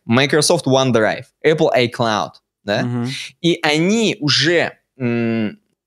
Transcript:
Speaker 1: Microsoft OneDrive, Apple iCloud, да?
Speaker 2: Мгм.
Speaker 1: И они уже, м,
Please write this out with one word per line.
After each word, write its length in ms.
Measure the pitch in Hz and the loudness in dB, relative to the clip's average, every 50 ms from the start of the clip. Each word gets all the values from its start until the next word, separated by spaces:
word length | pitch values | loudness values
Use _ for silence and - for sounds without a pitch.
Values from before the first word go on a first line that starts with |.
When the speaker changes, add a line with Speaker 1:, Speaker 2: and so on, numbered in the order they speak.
| _ | _
Speaker 1:
Microsoft 640 | - 113 127 139 143 156 151 139 - 180 160 - 139 | 0 2 2 2 4 2 2 2 2 0 0 2 2
OneDrive, 580 | 131 131 135 131 113 113 107 98 85 - 135 - _ _ - | 2 2 2 2 2 2 2 0 -2 -4 -8 -16 _ _ 0
Apple 240 | 147 160 160 160 - - | 0 2 2 2 2 2
iCloud, 560 | 127 123 120 - - 120 113 107 101 80 - - - _ _ _ _ _ | 2 0 0 -2 -2 -2 -2 0 -2 -4 -6 -10 -16 _ _ _ _ _
да? 200 | 101 101 123 131 | -4 -2 -2 -2
Speaker 2:
Мгм. 260 | 120 123 120 120 127 135 - - - - _ | -4 -4 -4 -4 -6 -8 -10 -12 -14 -14 _
Speaker 1:
И 180 | - 170 170 - - | -2 -2 -2 0 0
они 520 | 156 147 156 165 185 214 233 226 180 131 - | 0 0 2 2 2 2 2 0 0 -2 -2
уже, 560 | 147 143 120 123 131 165 175 160 127 90 - _ _ _ _ - | -2 -2 -2 0 0 2 2 0 0 -2 -4 _ _ _ _ -6
м, 600 | 131 120 120 117 117 113 113 113 110 101 107 - _ _ _ _ _ | -4 -4 -2 -2 -2 -2 -2 -2 -2 -4 -6 -10 _ _ _ _ _